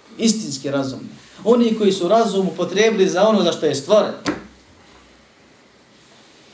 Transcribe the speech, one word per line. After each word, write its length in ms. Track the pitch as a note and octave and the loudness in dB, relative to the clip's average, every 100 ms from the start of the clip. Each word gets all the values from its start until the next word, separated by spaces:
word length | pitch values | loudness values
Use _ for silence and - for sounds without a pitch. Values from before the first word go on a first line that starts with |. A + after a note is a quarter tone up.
| _ - | _ -4
Istinski 540 | A3+ A3 D3+ C3 C#3+ | -2 -2 -6 -8 -6
razumni. 380 | C#3 B2+ A#2+ - - - - | -4 -6 -8 -16 -20 -20 -8
Oni 320 | G#3 A#3+ A#3 A3 | 2 4 4 2
koji 140 | G3+ | 0
su 160 | F3+ F3 | 0 2
razum 400 | A3+ G#3 F#3+ F#3 | 2 2 0 -2
upotrijebili 640 | - F3+ F#3+ A3 G3 F3+ | -2 -4 0 0 2 0
za 180 | F3 A3 | 2 2
ono 160 | G#3 | 2
za 80 | E3+ | 0
što 140 | D#3 D#3 | 0 -2
je 100 | C3 | -4
stvoren. 380 | - G#3+ F#3 - - - - - _ - - - _ _ _ _ _ _ _ _ _ _ _ - - - - | 2 2 2 -6 -8 -8 -10 -20 _ -20 -20 -20 _ _ _ _ _ _ _ _ _ _ _ -20 -20 -20 -20